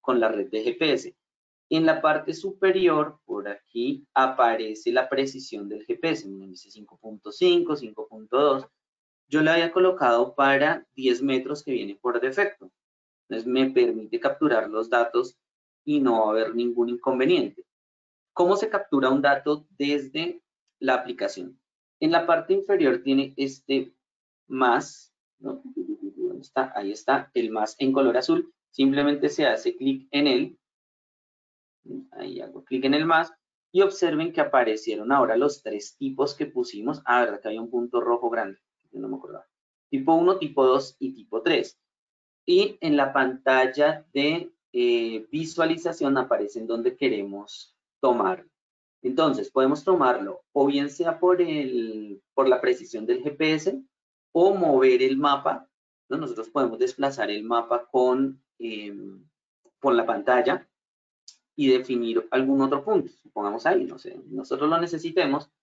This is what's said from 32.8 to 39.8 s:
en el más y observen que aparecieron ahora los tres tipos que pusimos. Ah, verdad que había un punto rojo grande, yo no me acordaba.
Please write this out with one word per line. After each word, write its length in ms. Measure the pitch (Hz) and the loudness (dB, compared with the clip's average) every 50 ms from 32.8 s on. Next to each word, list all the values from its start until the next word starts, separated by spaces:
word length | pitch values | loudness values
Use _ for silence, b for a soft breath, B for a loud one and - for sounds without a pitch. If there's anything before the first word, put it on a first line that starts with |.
| 131 | 0
en 80 | 135 143 | 2 2
el 120 | 151 160 | 2 2
más 280 | 165 165 160 165 - - _ _ _ _ _ _ _ | 4 2 2 2 -2 -10 _ _ _ _ _ _ _
y 100 | - 180 | 2 4
observen 500 | 196 196 - - 359 330 302 156 165 - - | 4 4 2 0 0 0 0 0 -2 -2 0
que 80 | 160 | -2
aparecieron 680 | 147 143 - 127 120 110 107 110 - 113 107 104 107 120 | 0 2 2 2 2 2 -2 -2 -4 -6 -6 -6 -2 0
ahora 240 | 139 139 127 113 113 | 2 2 2 2 2
los 280 | 120 143 147 131 - _ | 2 2 0 -2 -4 _
tres 340 | - 104 - - - _ | -8 -8 -8 -10 -12 _
tipos 380 | _ 139 135 135 135 139 147 - | _ -8 -6 -2 -2 -2 -2 -2
que 100 | - 147 | -6 -8
pusimos. 560 | - - 123 120 - - 104 107 135 151 151 _ | -6 -4 -6 -6 -6 -8 -8 -6 -6 -8 -6 _
Ah, 160 | - 123 123 | 0 2 2
verdad 200 | 120 113 101 101 | 2 0 -2 -6
que 60 | - 110 | -8 -8
había 120 | 110 110 | -8 -8
un 100 | 113 120 | -8 -6
punto 300 | 123 120 120 120 - 120 | -4 -4 -4 -2 -2 -2
rojo 280 | 110 120 120 120 123 117 | 0 0 -2 0 -2 -2
grande, 300 | 120 117 107 98 98 _ _ _ _ _ _ _ | -2 -4 -6 -6 -10 _ _ _ _ _ _ _
yo 80 | - - | -14 -12
no 80 | - | -10
me 100 | 107 107 | -10 -10
acordaba. 300 | - - - - - - _ _ _ _ _ _ _ | -10 -12 -16 -18 -18 -20 _ _ _ _ _ _ _